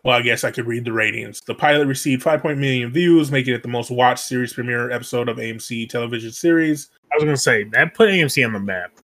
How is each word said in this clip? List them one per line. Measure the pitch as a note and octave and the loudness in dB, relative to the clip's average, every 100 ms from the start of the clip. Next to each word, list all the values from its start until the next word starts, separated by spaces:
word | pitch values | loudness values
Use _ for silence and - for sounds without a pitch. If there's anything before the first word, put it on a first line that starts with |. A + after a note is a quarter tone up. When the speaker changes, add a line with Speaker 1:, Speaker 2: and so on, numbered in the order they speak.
Speaker 1:
Well, | B2+ B2 | 2 2
I | |
guess | A#2+ A2+ | 2 0
I | B2+ | -2
could | B2 A#2 | -4 -4
read | A#2 | -4
the | A#2+ | -2
ratings. | A2 A2 A2+ A2 G#2 - | 0 0 -2 -10 -14 -12
The | |
pilot | A2+ D3+ D3 C#3+ | 0 2 4 2
received | C3+ D3 C3 | -2 -2 0
five | E3 D3+ | 2 0
point | D#3+ C#3+ | 0 -2
million | C#3 B2+ A#2+ | -2 -2 -2
views, | C#3 F3 E3 C#3+ | 0 6 6 6
making | C#3 B2+ | 0 0
it | A#2+ | -2
the | A#2+ | -2
most | A#2+ A2+ | -6 -4
watched | B2 B2 B2 | 2 4 2
series | - B2+ A#2+ | -4 -4 -4
premiere | - A#2+ A#2+ A#2+ | -6 -4 -4 -2
episode | A#2+ B2 B2 A#2+ | -6 -4 -2 -2
of | A#2 | -4
A | |
M | A2+ A2+ | -8 -10
C | - A#2 A2+ | -10 -8 -6
television | B2 A#2 A#2 A2+ | -6 -4 -6 -10
series. | A#2 E3+ E3 D#3+ D3 - _ _ | -2 2 2 2 -2 -6 _ _
Speaker 2:
I | D3+ | 0
was | |
gonna | D3+ C#3 | 2 2
say, | - A#2 G#2+ | 2 2 2
that | A#2+ E3 | 0 0
put | - A3 | 4 4
A | F#3+ | 4
M | D3 | 2
C | C#3 | 0
on | A#2+ | 0
the | G#2 | -2
map. | G2+ F#2 F2+ _ _ | -4 -6 -8 _ _